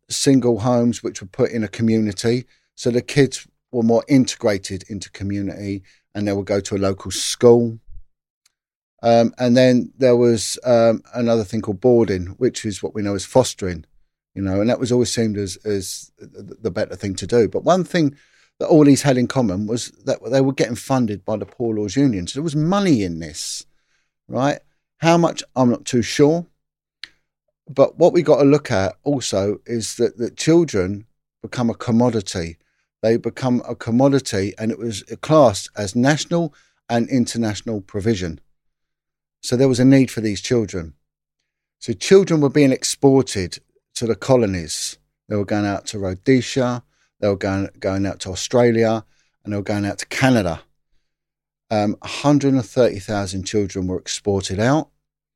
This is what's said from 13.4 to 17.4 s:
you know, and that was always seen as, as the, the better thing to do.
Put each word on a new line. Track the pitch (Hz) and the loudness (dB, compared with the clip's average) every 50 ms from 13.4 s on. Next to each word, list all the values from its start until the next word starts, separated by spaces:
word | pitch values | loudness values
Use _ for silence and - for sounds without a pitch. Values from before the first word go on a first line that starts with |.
| 120 - - - 101 92 87 82 - _ _ _ _ _ _ _ _ _ _ | 2 2 -2 -8 -6 -6 -6 -8 -12 _ _ _ _ _ _ _ _ _ _
you | - | -6
know, | 98 95 95 101 | -4 -2 -2 0
and | 104 117 | 0 0
that | 120 - | 0 -2
was | 131 107 | 0 0
always | 123 123 120 - | 2 0 0 0
seen | - 123 113 107 101 101 | 0 -2 -2 -2 -2 -4
as, | 101 95 90 - - | -6 -8 -10 -8 -6
as | 107 104 98 90 - - - - - _ _ | -4 -4 -4 -4 -8 -12 -14 -16 -20 _ _
the, | - 107 - 98 104 - - - | -20 -20 -20 -20 -20 -20 -14 -10
the | - 104 | -8 -6
better | 87 - - - 92 | -4 -4 -6 -6 -6
thing | - - 101 92 | -8 -8 -8 -8
to | - 101 | -8 -4
do. | 90 113 120 | 0 2 2